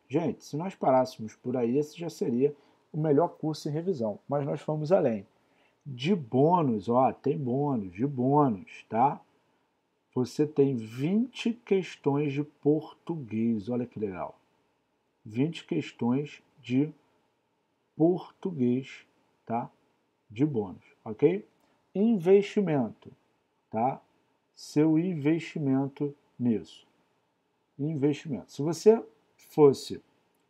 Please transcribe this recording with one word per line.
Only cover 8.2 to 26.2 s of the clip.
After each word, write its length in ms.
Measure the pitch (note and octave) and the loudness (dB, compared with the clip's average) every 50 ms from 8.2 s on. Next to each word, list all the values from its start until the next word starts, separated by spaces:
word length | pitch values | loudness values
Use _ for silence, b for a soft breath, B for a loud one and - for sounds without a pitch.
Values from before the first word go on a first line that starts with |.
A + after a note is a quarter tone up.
| B2 C3+ C#3+ D3+ C#3+ C3 G#2 F2+ - - - - - | 0 4 4 4 4 4 2 -2 -8 -14 -20 -20 -12
tá? 320 | - A2 A2+ C3 C#3+ - - _ _ _ _ _ _ _ _ _ _ _ _ _ _ _ _ _ _ - | -4 0 2 2 2 0 -2 _ _ _ _ _ _ _ _ _ _ _ _ _ _ _ _ _ _ -4
Você 320 | B2+ B2 - - - D3+ | -4 -4 -2 0 -2 -2
tem 280 | D3 - C#3+ C#3 C#3 C3 | 0 2 2 2 2 2
vinte 760 | A2+ A2 G#2+ A#2 B2+ C#3+ F3+ G3 A3 B3+ B3+ - - - A#3 A3+ - - | -2 -6 -8 -8 -4 -2 0 0 0 0 -2 -4 -4 -4 -4 -4 -4 -2
questões 680 | - G3 F#3+ E3 - - - - D3 C#3 C#3+ D3+ C#3+ | 0 0 0 0 -4 -8 -4 -2 0 0 0 0 -2
de 120 | C3+ C#3+ D3 | -2 -4 -6
português, 1200 | - - _ - C#3+ D3+ D3+ D3+ - - _ - - E3+ D#3 B2 G2+ G#2+ A2 A2+ A#2 A2+ G#2+ F#2+ | -6 -8 _ 2 2 2 2 0 -8 -16 _ -10 -8 -8 -8 -8 -6 -4 -2 0 0 -2 -2 -4
olha 180 | A#2+ B2 B2 B2 | -4 -4 -4 -4
que 140 | - - G#2 | -6 -8 -6
legal. 400 | G#2+ G2 F2+ E2 C#2+ D2+ - _ _ _ _ _ _ _ _ _ _ _ _ _ _ _ _ _ - | -6 -6 -6 -6 -10 -10 -12 _ _ _ _ _ _ _ _ _ _ _ _ _ _ _ _ _ -18
Vinte 400 | A2+ G#2+ B2 C#3+ E3 E3 - - | -8 -2 -2 -2 -2 -2 -6 -8
questões 760 | - F3 D3+ - - - - A#2 A#2 B2+ C#3+ D3 D3 - - _ _ _ _ | -6 -4 -4 -6 -6 -6 -4 -2 0 0 0 -2 -6 -12 -20 _ _ _ _
de 320 | A2+ A#2 B2+ C3 D3 D#3 - _ _ _ _ _ _ _ _ _ _ _ _ _ _ _ _ _ _ _ _ | -6 -2 0 0 0 0 -4 _ _ _ _ _ _ _ _ _ _ _ _ _ _ _ _ _ _ _ _
português, 1120 | - D#3 F3 F#3 E3 - - - _ - F#3+ E3+ C#3 B2 B2 B2 C3 C3+ - - - - _ _ _ _ _ _ _ _ | 2 2 2 2 0 -4 -12 -14 _ -8 -6 -4 0 0 0 0 0 -4 -8 -14 -20 -20 _ _ _ _ _ _ _ _
tá? 240 | - A2+ A#2+ C3+ - _ _ _ _ _ _ _ _ _ _ _ - | -6 -6 -6 -6 -8 _ _ _ _ _ _ _ _ _ _ _ -10
De 160 | G#2 A#2 D3 | -4 -2 -2
bônus, 380 | D#3 C3+ A2 G2 F2+ - - _ _ _ _ - | 0 0 -2 -4 -4 -8 -16 _ _ _ _ -12
ok? 420 | A#2 G#2 - C#3+ D#3+ F#3 G#3+ - - _ _ _ _ _ _ _ _ - | -12 -2 2 2 2 2 0 -6 -12 _ _ _ _ _ _ _ _ -4
Investimento, 1160 | F#3 G#3+ A#3 A#3 F#3 D#3+ F#3 G3 G3+ G3 - - G#3+ G3 E3 D3+ C#3 A#2 G#2 - _ - - - _ _ _ _ _ _ _ _ _ _ _ | 0 0 2 0 2 4 6 6 6 4 2 0 -2 0 2 0 0 0 -2 -6 _ -20 -20 -20 _ _ _ _ _ _ _ _ _ _ _
tá? 300 | - A2 A#2+ C3+ - - - _ _ _ _ _ _ _ _ _ _ | -4 -2 0 0 -2 -4 -10 _ _ _ _ _ _ _ _ _ _
Seu 440 | - - - - D3 D#3 D#3+ D#3 D#3+ | -20 -12 -4 2 2 4 4 4 2
investimento 1160 | F3 F#3+ F3 D3+ C3+ D3+ E3 D#3+ - - - E3+ D3 C3+ C3+ C3+ C#3 C3+ - - D3 C#3+ C#3+ _ | 2 0 -2 -2 0 0 0 0 -2 -6 -6 -4 0 0 2 0 0 -2 -4 -6 -6 -6 -6 _